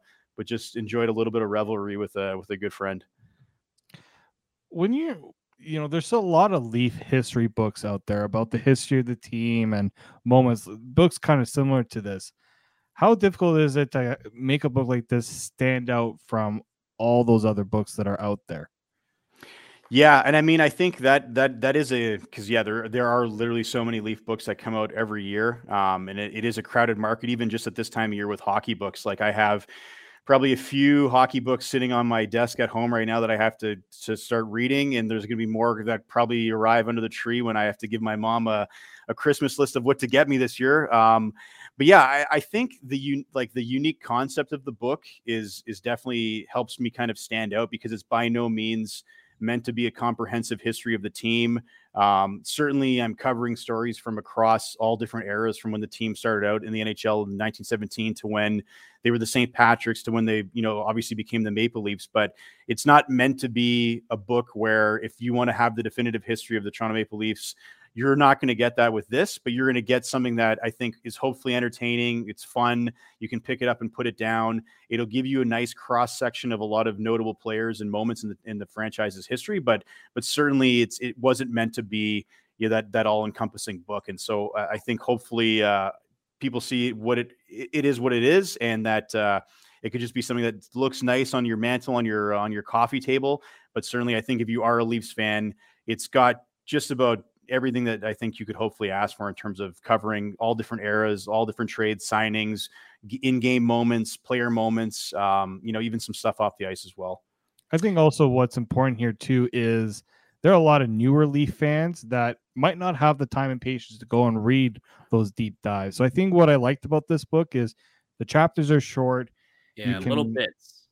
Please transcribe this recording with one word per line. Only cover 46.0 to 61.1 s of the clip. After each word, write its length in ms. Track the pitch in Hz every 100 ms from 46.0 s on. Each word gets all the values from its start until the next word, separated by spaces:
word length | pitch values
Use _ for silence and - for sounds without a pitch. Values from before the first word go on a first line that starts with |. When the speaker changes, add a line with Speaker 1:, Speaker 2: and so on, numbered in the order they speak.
| 127 120 110 110 -
Speaker 1:
helps 260 | 123 117 -
me 120 | 120
kind 200 | - 120
of 60 | 107
stand 380 | - 113 107
out, 160 | 104 117
because 200 | 110 113
it's 120 | 110
by 260 | - 117 117
no 220 | 117 120
means 540 | 110 110 113 107 - - _ _ -
meant 240 | 110 120
to 80 | 120
be 140 | 117 117
a 40 |
comprehensive 720 | - 120 117 107 117 113 110
history 360 | 117 110 117 110
of 60 |
the 60 | 101
team. 520 | - 113 117 117 117 - _ _
Um, 460 | 104 101 98 95 101
certainly 580 | - - 147 139 135 123
I'm 140 | 117
covering 400 | 107 135 117 120
stories 420 | 117 - 113 120 110
from 220 | 117 107
across 560 | - - 113 113 - -
all 160 | 113 113
different 320 | 113 117 101
eras, 280 | 104 113 104
from 140 | 110
when 100 | 107
the 60 | 107
team 300 | - 110 104
started 280 | 117 107
out 200 | 104 107
in 80 | 107
the 80 | 110
N 80 | 107
H 180 | 104 110
L 160 | 107
in 140 | 101 98
nineteen 260 | 107 -
seventeen 520 | 101 110 104 - 110
to 120 | 107 107
when 380 | 107 107 104 - - - _
they 80 | 120
were 60 | 120
the 80 | 113
Saint 260 | 131 120
Patrick's 500 | 123 117 117 117 110
to 80 | -
when 140 | 113
they, 180 | 110 110 95
you 80 | 117
know, 180 | 110 107
obviously 340 | 107 113 110